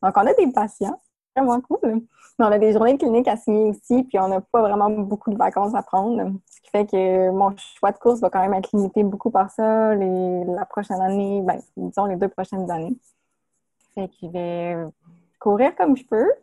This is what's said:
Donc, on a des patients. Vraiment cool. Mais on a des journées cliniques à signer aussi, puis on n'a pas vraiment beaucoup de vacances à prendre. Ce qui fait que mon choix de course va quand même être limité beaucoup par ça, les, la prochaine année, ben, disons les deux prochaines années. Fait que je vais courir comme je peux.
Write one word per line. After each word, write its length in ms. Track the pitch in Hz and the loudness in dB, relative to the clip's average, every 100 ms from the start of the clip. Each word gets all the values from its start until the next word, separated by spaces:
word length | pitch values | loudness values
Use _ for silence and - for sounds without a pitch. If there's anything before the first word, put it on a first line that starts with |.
Donc, 100 | 190 196 | 2 4
on 100 | 208 | 4
a 80 | |
des 140 | 415 339 | 4 4
patients. 480 | 247 208 - 202 330 _ _ _ | 2 -2 -2 -6 -6 _ _ _
Vraiment 260 | - 269 240 | -2 0 0
cool. 160 | 254 311 - 220 233 _ _ _ | -2 -2 0 -2 -6 _ _ _
Mais 60 | |
on 60 | 220 | 4
a 60 | 208 | 4
des 140 | 214 | 4
journées 260 | 214 226 277 | 4 4 2
cliniques 300 | 294 226 254 | 2 2 0
à 80 | 220 | -2
signer 340 | - 214 220 | 0 0 0
aussi, 320 | 208 - 247 | -2 -2 0
puis 160 | 254 196 | 0 -2
on 100 | 190 | 0
n'a 120 | 190 | -2
pas 180 | 196 240 | -2 0
vraiment 300 | 214 202 208 | 2 2 0
beaucoup 400 | 214 196 202 - | 0 -4 -6 -6
de 80 | 208 | -2
vacances 360 | 190 185 202 | -2 0 -2
à 80 | 214 | -4
prendre. 500 | - 185 202 233 190 196 _ | -2 -2 -2 -2 -4 -8 _
Ce 100 | - | -20
qui 100 | _ | _
fait 140 | 208 208 | -2 0
que 400 | 190 185 185 185 | 0 2 2 2
mon 240 | 190 196 196 | 2 0 -2
choix 360 | - - 196 | -16 -2 -2
de 60 | 202 | 0
course 220 | 240 240 | 0 2
va 80 | 190 | 0
quand 120 | 190 | 0
même 120 | 190 | 0
être 140 | 190 190 | 0 -2
limité 300 | 214 196 214 | -2 0 0
beaucoup 260 | 202 196 - | -2 -2 -2
par 200 | 202 196 | 0 -2
ça, 440 | - 220 220 220 | 0 0 2 2
les, 500 | 208 190 185 185 180 | 0 0 -2 -2 -2
la 220 | 180 180 180 | -4 -6 -6
prochaine 340 | - 202 185 | -8 -6 -2
année, 400 | 185 196 196 202 | -2 -2 -2 -2
ben, 180 | 185 - - - | -2 -4 -8 -12
disons 280 | 180 185 202 | -8 -4 -2
les 100 | 180 | -2
deux 120 | 196 | -4
prochaines 420 | - 185 196 180 | -4 -8 -6 -6
années. 260 | 170 160 254 _ _ _ _ _ _ _ _ _ | -6 -6 -8 _ _ _ _ _ _ _ _ _
Fait 140 | - 190 | -10 -10
que 60 | _ | _
je 40 | 170 | -12
vais 480 | 175 175 175 170 170 165 - _ _ _ _ | -8 -6 -6 -6 -8 -10 -14 _ _ _ _
courir 340 | - 208 269 370 | 0 2 2 2
comme 200 | 349 254 | 0 0
je 80 | |
peux. 260 | - 220 302 554 | 0 0 2 0